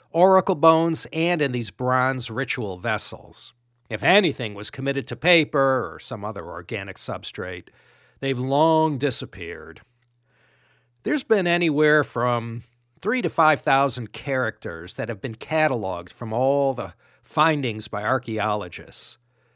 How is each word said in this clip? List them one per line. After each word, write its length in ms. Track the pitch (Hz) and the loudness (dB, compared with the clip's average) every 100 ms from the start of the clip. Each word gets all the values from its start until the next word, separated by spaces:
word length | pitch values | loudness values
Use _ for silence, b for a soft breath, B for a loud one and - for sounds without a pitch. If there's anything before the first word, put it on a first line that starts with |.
| b | b
oracle 440 | 165 190 190 185 156 | 4 6 6 4 4
bones 520 | 160 160 165 156 - | 6 6 4 0 -4
and 300 | 165 170 170 | -2 0 0
in 100 | 139 | 0
these 200 | 123 110 | -2 -6
bronze 580 | - 127 127 131 131 117 | -4 0 2 2 -2 -6
ritual 480 | 113 135 - 104 90 | -6 -4 -4 -6 -6
vessels. 760 | 113 107 - - 92 - - _ _ _ - | -4 -4 -6 -10 -16 -20 -20 _ _ _ -12
If 120 | 107 | -2
anything 520 | 135 196 180 127 110 | 2 4 2 -2 -8
was 180 | 101 107 | -8 -10
committed 360 | - 135 135 120 | -6 -4 -4 -6
to 80 | 120 | -2
paper 760 | 170 170 151 143 135 131 87 | 4 4 4 2 2 2 -2
or 60 | 82 | -8
some 240 | - 107 | -10 -8
other 220 | 104 98 82 | -8 -8 -10
organic 520 | 87 87 104 98 95 | -12 -8 -8 -8 -10
substrate, 680 | - 95 - - 92 90 - b b b b b | -10 -8 -10 -10 -10 -10 -14 b b b b b
they've 200 | 135 127 | -4 -4
long 580 | 131 139 160 160 160 135 | 0 2 4 4 2 0
disappeared. 840 | 139 - 120 - 85 80 80 78 _ _ _ _ _ _ _ _ _ _ _ _ | -2 -2 -8 -10 -12 -12 -14 -18 _ _ _ _ _ _ _ _ _ _ _ _
There's 200 | - 285 | -4 -4
been 240 | - 208 175 | 2 2 2
anywhere 560 | 170 170 147 151 151 | 2 2 4 4 4
from 600 | - 123 123 120 117 117 - _ _ _ | 2 0 0 0 -2 -10 -12 _ _ _
three 200 | 202 247 | -2 -2
to 80 | 180 | 0
five 320 | - 156 143 | 4 4 4
thousand 500 | 151 135 139 123 113 | 4 2 2 -2 -8
characters 840 | - 143 131 113 - 104 82 87 - | -10 -4 -2 -2 -4 -10 -10 -10 -8
that 140 | 113 | -8
have 120 | 101 | -6
been 140 | 127 110 | -8 -10
cataloged 760 | - 160 147 120 95 87 87 | -4 0 2 0 -2 -4 -8
from 220 | - 113 | -12 -6
all 400 | 113 131 143 139 | 0 2 2 2
the 200 | 120 95 - b b | -2 -6 -12 b b
findings 680 | - - 160 151 131 107 - | -4 2 2 2 -2 -4 -8
by 160 | 104 | -4
archaeologists. 1120 | 107 131 120 107 107 104 90 - - - - - _ _ _ | 0 0 -2 -2 0 -2 -4 -12 -14 -12 -12 -14 _ _ _